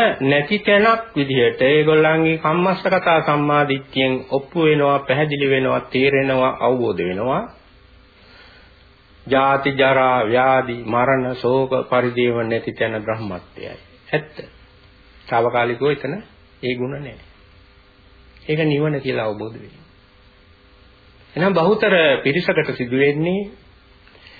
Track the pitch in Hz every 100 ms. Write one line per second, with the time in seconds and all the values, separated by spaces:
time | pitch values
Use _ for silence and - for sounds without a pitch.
0 | 226 - 135 143 147 208 202 202 220 226
1 | - - 135 131 117 113 127 151 151 156
2 | 156 160 160 160 160 170 185 185 190 185
3 | 180 160 156 147 147 147 143 135 - 135
4 | 131 131 123 135 139 170 156 151 143 139
5 | 135 131 151 143 139 135 131 127 - 127
6 | 135 135 135 131 131 127 117 127 117 92
7 | 87 92 120 151 240 - _ - _ -
8 | - _ - - - - - _ - _
9 | _ - - 131 135 139 139 135 135 131
10 | 131 127 107 120 131 131 123 120 117 120
11 | 123 135 127 123 120 131 135 131 131 127
12 | 123 120 120 117 113 117 - 107 113 110
13 | 110 110 107 90 - - - - - -
14 | - 151 151 - - - - - - -
15 | - - - 117 117 120 120 120 139 147
16 | 135 180 - - _ _ 123 123 123 143
17 | 143 - - - - - - _ _ _
18 | _ - - - - 156 156 143 151 147
19 | 131 123 110 104 107 - 107 - - _
20 | _ _ _ _ _ _ _ _ - _
21 | _ _ - - 185 175 170 214 214 185
22 | 156 131 135 151 175 175 147 123 123 131
23 | 143 147 165 190 202 - - _ _ _
24 | _ - - -